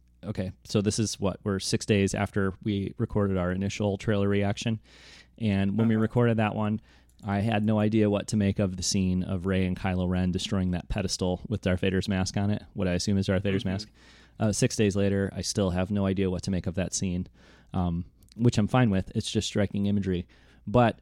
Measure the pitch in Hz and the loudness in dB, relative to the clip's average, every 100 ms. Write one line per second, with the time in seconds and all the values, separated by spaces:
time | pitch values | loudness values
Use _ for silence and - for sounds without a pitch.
0 | _ _ 95 107 95 - - 110 101 104 | _ _ -10 -6 -6 -8 -2 0 0 0
1 | 104 - 98 - 104 95 - 113 - 104 | -2 -2 -4 -4 -4 -4 -2 -4 2 4
2 | 98 104 101 107 95 92 110 101 95 - | 4 0 -2 -2 -2 -4 -4 -2 -4 -4
3 | 113 107 101 95 90 92 101 - 104 95 | -4 0 0 0 0 -2 -4 -2 -2 -2
4 | - 104 101 101 101 101 117 110 - - | 0 0 2 2 0 -2 -4 -4 -8 -20
5 | - - - - 113 98 98 101 113 110 | -20 -20 -20 -4 0 2 0 2 2 4
6 | 110 123 120 113 107 104 104 107 - - | 2 2 2 2 0 0 -2 -2 -6 -20
7 | _ _ 104 101 107 104 107 107 107 110 | _ _ -4 -2 0 0 2 2 2 4
8 | 104 101 - 107 98 95 98 90 - 101 | 2 2 0 0 2 2 -2 -2 -2 0
9 | 92 92 90 95 92 92 92 90 95 92 | 2 0 -2 -2 0 0 0 0 -2 0
10 | 90 90 92 92 - 101 92 87 - - | 0 2 0 0 -2 -2 0 -2 -4 -4
11 | 95 - 92 90 - 104 95 90 95 92 | -2 -2 -2 -2 -4 -2 0 2 2 0
12 | 95 92 92 107 101 104 - - 92 90 | 0 0 0 0 0 -2 -4 -4 0 0
13 | - 98 98 92 98 95 95 95 - - | 0 0 2 0 2 -2 -2 -4 -6 -18
14 | - - - - 110 98 117 - 104 98 | -20 -20 -20 -4 -2 0 0 2 0 2
15 | 98 98 98 95 - - 95 90 92 104 | 0 2 -2 -4 -4 0 0 0 -2 0
16 | 98 95 95 90 - 92 90 85 87 - | 0 0 0 -2 -2 -4 -2 -4 -4 -2
17 | 95 87 92 - - - - 95 87 85 | -2 -2 -6 -12 -20 -20 -8 -2 -2 -2
18 | - _ - - 117 - 101 127 120 95 | -6 _ -20 0 2 4 2 4 4 2
19 | - 110 - 110 - 107 98 101 101 101 | -2 -6 -2 -2 -2 0 -2 0 0 0
20 | 95 90 - - - - - 117 117 - | 0 -2 -4 -14 -20 -18 -2 4 4 2